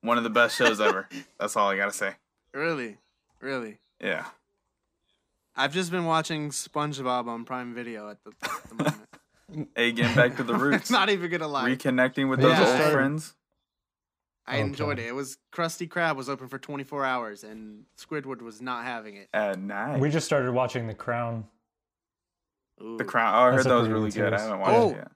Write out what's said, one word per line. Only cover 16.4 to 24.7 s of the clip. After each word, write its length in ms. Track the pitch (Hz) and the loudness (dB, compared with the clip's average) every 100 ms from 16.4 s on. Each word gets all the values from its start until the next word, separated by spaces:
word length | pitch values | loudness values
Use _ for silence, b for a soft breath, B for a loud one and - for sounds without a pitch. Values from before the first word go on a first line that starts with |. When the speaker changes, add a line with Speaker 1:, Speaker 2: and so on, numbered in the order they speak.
| 127 | -8
Speaker 2:
for 80 | 131 | -12
twenty-four 480 | - 143 135 147 135 | -8 -10 -8 -4 -2
hours, 380 | 127 117 104 | -2 -4 -10
and 420 | 107 110 110 107 117 _ | -16 -16 -16 -18 -20 _
Squidward 440 | - 151 135 127 | -10 -8 -8 -12
was 180 | 117 104 | -12 -14
not 240 | 127 123 | -8 -8
having 320 | 120 117 107 101 | -6 -8 -10 -18
it. 140 | 98 | -6
Speaker 1:
At 260 | - 104 95 | -2 0 -2
night. 400 | 98 101 117 147 | -4 -6 -2 0
Speaker 3:
We 80 | 143 | 2
just 160 | 160 151 | 0 2
started 260 | 147 127 | 0 2
watching 360 | 123 123 127 117 | 0 0 -2 -6
The 60 | 110 | -8
Crown. 500 | - 120 117 113 107 _ _ _ _ _ _ _ _ _ _ _ _ _ | -6 -4 -4 -6 -10 _ _ _ _ _ _ _ _ _ _ _ _ _
Speaker 2:
Ooh. 160 | 110 113 | -14 -6
Speaker 1:
The 80 | 120 | -2
Crown. 280 | 120 113 | 2 4
Oh, 40 | 104 | 8
I 80 | 123 | 8
heard 60 | 131 | 8
Speaker 3:
That's 60 | 131 | 6
a 20 | |
Speaker 1:
that 60 | 123 | 6
was 60 | 110 | 4
Speaker 3:
pretty 60 | |
Speaker 1:
really 180 | 110 107 | 2 0
Speaker 3:
good 80 | 101 | 0
Speaker 1:
good. 140 | 101 | 0
I 40 | 95 | 0
Speaker 3:
series. 40 | 110 | -2
Speaker 1:
haven't 100 | 98 | -2
watched 140 | 95 | 4